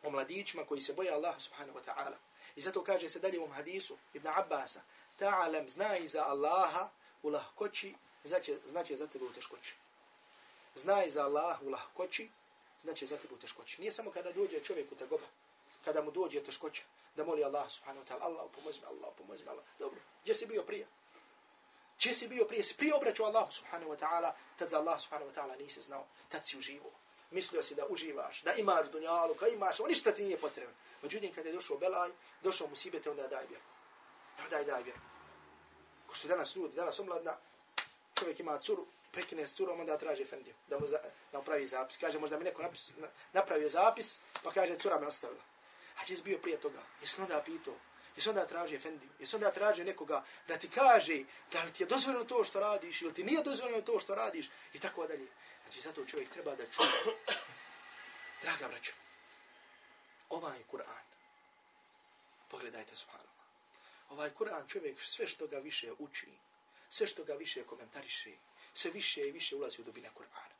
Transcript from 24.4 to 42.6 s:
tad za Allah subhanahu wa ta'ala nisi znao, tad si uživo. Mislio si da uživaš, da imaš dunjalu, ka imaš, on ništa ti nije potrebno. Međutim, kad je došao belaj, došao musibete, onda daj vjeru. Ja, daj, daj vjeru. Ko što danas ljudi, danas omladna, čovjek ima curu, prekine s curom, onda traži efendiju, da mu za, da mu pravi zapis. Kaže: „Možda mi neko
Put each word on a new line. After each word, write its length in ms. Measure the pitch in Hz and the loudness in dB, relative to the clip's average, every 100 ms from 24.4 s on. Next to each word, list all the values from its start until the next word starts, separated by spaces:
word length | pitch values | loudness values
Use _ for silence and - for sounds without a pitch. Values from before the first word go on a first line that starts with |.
| - - | -14 -6
tad 140 | 165 | 0
za 80 | 156 | 2
Allah 240 | 160 156 | 4 0
subhanahu 300 | - 151 139 | -2 -6 -6
wa 40 | 151 | -6
ta'ala 220 | 139 139 | -6 -8
nisi 220 | 143 151 | -10 -10
znao, 260 | 139 139 143 - - | -8 -10 -10 -18 -8
tad 180 | 151 - | -4 -4
si 100 | 135 | -4
uživo. 340 | 131 143 - - - - - | -8 -10 -14 -16 -20 -20 -6
Mislio 320 | 175 - 165 | -2 0 0
si 120 | 147 143 | 0 -2
da 100 | 143 | -2
uživaš, 560 | 185 160 143 143 - | -2 -4 -4 -6 -2
da 120 | 165 | 0
imaš 340 | 247 202 170 151 | 4 6 6 4
dunjalu, 460 | 156 160 170 170 | -2 2 4 4
ka 140 | 151 214 | 4 2
imaš, 320 | 226 190 - | 4 0 2
on 80 | 226 | 4
ništa 240 | 294 220 | 6 6
ti 120 | 208 | 4
nije 140 | 202 170 | 0 0
potrebno. 360 | 147 - 123 - - - | -2 -4 -12 -14 -20 -12
Međutim, 320 | 147 202 196 | -6 -4 -4
kad 120 | 165 160 | -4 -4
je 60 | |
došao 260 | 175 - 139 | -4 -4 0
belaj, 320 | 185 185 175 - - - | 2 2 0 -2 -20 -2
došao 260 | 185 180 151 | 0 0 -2
musibete, 420 | - 185 160 151 | -4 -4 -4 -4
onda 180 | 143 131 | -4 -4
daj 180 | 131 - | -4 -6
vjeru. 140 | - - - - - - - - - | -14 -18 -20 -20 -20 -20 -20 -20 -14
Ja, 80 | 151 | -2
daj, 160 | 156 143 | 0 2
daj 180 | 131 | 0
vjeru. 160 | 123 120 - - - - - - - - - - - | -2 -10 -16 -20 -20 -20 -20 -20 -20 -20 -20 -20 -10
Ko 80 | - | -8
što 120 | 151 | 2
danas 280 | 180 143 190 | 2 2 -2
ljudi, 200 | 156 143 | -4 -2
danas 240 | 170 - | -2 -2
omladna, 380 | 190 170 170 151 - - - - - - - - | -4 -4 -4 -8 -12 -20 -6 -6 -6 -14 -4 0
čovjek 240 | 170 - | 0 -2
ima 180 | 165 147 | -2 -2
curu, 280 | - 190 - - - | 0 -2 -2 -16 -12
prekine 360 | 180 - 165 143 | -8 -6 -4 -6
s 80 | - | -2
curom, 240 | 185 170 | -2 -2
onda 180 | 160 151 | -2 -2
traži 260 | 160 135 | 0 -2
efendiju, 300 | 139 139 131 - - | -2 -6 -12 -20 -4
da 120 | 143 | -2
mu 80 | 147 | 0
za, 100 | 151 151 - - | 0 -2 -14 -10
da 60 | 143 | -8
mu 60 | |
pravi 240 | 143 151 135 | 0 0 0
zapis. 300 | 131 131 - | -2 -2 -2
Kaže: 220 | 165 151 | 0 0
„Možda 180 | 151 156 | 0 0
mi 60 | |
neko 180 | 175 - | -2 -2